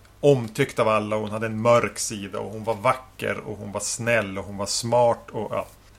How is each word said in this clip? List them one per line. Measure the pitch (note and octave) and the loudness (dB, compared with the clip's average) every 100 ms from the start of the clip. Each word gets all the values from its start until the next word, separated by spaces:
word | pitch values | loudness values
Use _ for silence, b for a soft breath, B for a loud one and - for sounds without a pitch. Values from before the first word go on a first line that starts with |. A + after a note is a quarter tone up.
| - - | -20 2
omtyckt | C#3+ C3+ A2 - C3 - | 4 4 2 -2 0 2
av | A2 | 2
alla, | G#2+ G#2 G#2+ | 2 2 -2
och | |
hon | G#2+ | -4
hade | A2 A2 | -4 -4
en | A2 | 0
mörk | A#2 A#2+ G#2 - | 6 6 4 -2
sida, | - G#2+ G2 A2 | -6 -6 -6 -8
och | G#2 | -8
hon | A2 | -6
var | G#2+ | -4
vacker, | G2+ A2+ - - - G#2+ G#2 | 0 0 0 -4 -6 -4 -4
och | - G2+ | -6 -10
hon | G#2 | -8
var | G2+ | -6
snäll, | - - A#2 A#2 G2 F#2+ | -6 -4 0 2 0 -6
och | |
hon | F#2+ G2 | -8 -6
var | G2+ | -4
smart, | - A#2 A#2+ A#2+ A2 - | -4 2 4 4 2 -4
och | A#2 G2+ | -8 -6
ja. | A2 - - - | -6 -8 -12 -20